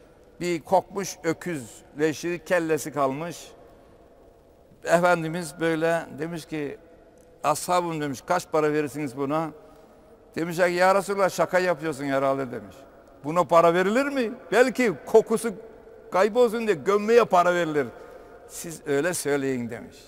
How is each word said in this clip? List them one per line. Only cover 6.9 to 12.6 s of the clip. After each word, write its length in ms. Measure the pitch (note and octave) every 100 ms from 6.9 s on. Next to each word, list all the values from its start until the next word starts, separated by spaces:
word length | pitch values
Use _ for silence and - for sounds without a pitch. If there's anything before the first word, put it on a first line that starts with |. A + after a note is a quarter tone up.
| - - - - -
"Ashabım," 560 | C#3+ D3+ - F3+ F3 D#3+
demiş, 200 | D3 B2+ -
"kaç 200 | F3+ -
para 200 | D#3 D3+
verirsiniz 440 | D3+ D3 D3 D3 B2+
buna?" 340 | C#3 D3+ D#3+ D3+ - - - - - - - -
Demişler 320 | E3+ E3 F3+
ki, 60 |
"Ya 200 | F3 F#3
Resulallah, 360 | G3 F#3 G3 F#3
şaka 280 | F3+ E3 F3+
yapıyorsun 460 | F#3 D#3+ D#3+ C3+
herhalde." 480 | C#3+ C3+ C3+ C3+ C3
demiş. 240 | A#2+